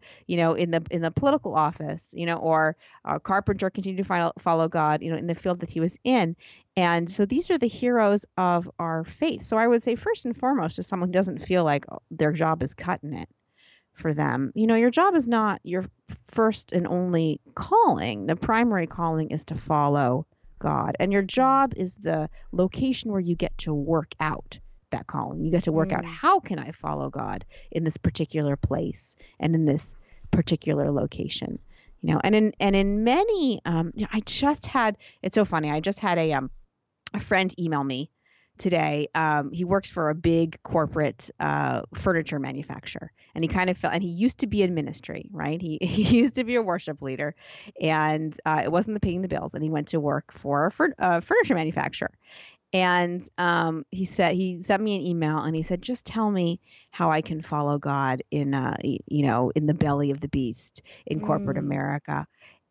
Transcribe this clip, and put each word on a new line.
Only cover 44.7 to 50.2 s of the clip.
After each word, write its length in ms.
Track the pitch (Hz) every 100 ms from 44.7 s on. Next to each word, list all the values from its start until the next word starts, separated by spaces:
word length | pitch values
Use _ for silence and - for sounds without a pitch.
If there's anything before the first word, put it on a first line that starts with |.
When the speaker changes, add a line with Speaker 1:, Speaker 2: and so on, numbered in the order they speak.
Speaker 1:
ministry, 560 | 170 139 - - - -
right? 300 | 160 147 165
He, 160 | 175 156
<laughs> 20 |
he 360 | 180 202 196 233
used 160 | 247 254
to 80 |
be 120 | 233 247
a 80 |
worship 360 | 208 175 - 143
leader, 340 | 135 131 147 - - - - -
and, 560 | 160 156 156 156 156 - -
uh, 160 | 156
it 80 | -
wasn't 240 | 170 214 214
the 40 |
paying 220 | 196 175
the 60 | 185
bills. 260 | - -
And 100 | -
he 60 | 156
went 200 | 151 147
to 100 | 165
work 320 | 143 143